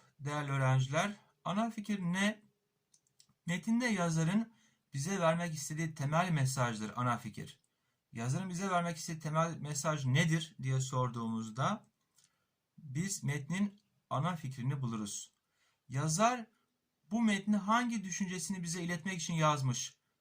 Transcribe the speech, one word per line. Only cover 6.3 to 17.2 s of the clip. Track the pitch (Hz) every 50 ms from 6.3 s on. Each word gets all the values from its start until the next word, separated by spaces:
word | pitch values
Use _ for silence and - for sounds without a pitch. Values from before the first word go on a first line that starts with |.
mesajdır | 160 143 131 131 - 131 123 117 110 104 110 107 -
ana | 120 123 123 120
fikir. | 113 - 110 - - 101 - - _ _ _ _ _ _ _ _ _ _ _ -
Yazarın | 117 117 127 139 175 190 185
bize | 175 170 202 190
vermek | 180 175 170 170 165
istediği | - - 170 160 160
temel | - 151 156 160 165 170 151
mesaj | 135 143 147 151 - - 160 151 135 135
nedir | 127 127 160 180 160 160 165 160 - - -
diye | 131 131 131 131
sorduğumuzda | 131 - 131 127 127 117 113 117 113 113 113 110 113 110 107 131 147 190 214 233 - _ _ _ _ _ _ _ _ _ _ _ _ _ _ _ _ _ _
biz | - - 131 127 156 190 196 - - 135
metnin | 135 147 147 135 - 175 196 208 202 - - _ _ _ _ _ -
ana | 123 131 156 180 175
fikrini | 160 131 127 - 117 113 135 143 135
buluruz. | 127 113 113 107 104 101 - - - - _ _ _ _ _ _ _ _ _ _ _ -
Yazar | 123 135 151 160 156 196 220 240 247 240 220 _ _ _ _ _ _ _ _ _ _ _ _ -
bu | 208 233